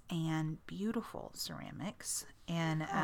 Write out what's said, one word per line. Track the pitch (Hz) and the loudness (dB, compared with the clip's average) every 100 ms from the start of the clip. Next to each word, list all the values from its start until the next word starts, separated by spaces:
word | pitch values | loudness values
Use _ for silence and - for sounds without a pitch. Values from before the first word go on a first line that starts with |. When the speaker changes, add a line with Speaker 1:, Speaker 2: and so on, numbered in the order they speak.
| - | 0
Speaker 1:
and | 170 160 160 156 160 - | 2 4 4 2 -2 -6
beautiful | 175 214 226 - - 52 - | -2 0 0 -2 -6 -6 -4
ceramics. | - 156 - - 185 - - - - - - | -4 -4 -6 -6 -6 -4 -4 -4 -4 -8 0
And, | 170 160 156 | 2 4 4
Speaker 2:
Oh | 156 165 | 2 4